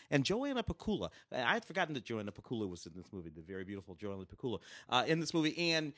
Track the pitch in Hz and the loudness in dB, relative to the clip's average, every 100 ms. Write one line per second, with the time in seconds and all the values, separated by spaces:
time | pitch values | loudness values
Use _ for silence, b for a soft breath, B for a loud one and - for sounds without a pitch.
0 | B 143 127 202 277 254 - - - 190 | B 2 4 2 0 -2 -2 -4 -2 0
1 | 85 B B - 117 208 - 180 170 143 | -2 B B 0 2 2 0 0 0 -2
2 | - 117 104 - - 120 104 87 87 85 | -2 -2 -4 -8 -4 -2 -2 -4 -10 -14
3 | 87 101 85 80 82 95 92 101 95 87 | -12 -10 -10 -12 -10 -8 -6 -8 -10 -8
4 | 104 98 92 - 131 98 B B - 123 | -6 -6 -8 -6 -4 -4 B B 0 2
5 | 120 165 156 170 156 156 170 165 156 | 4 2 2 2 2 2 2 4 2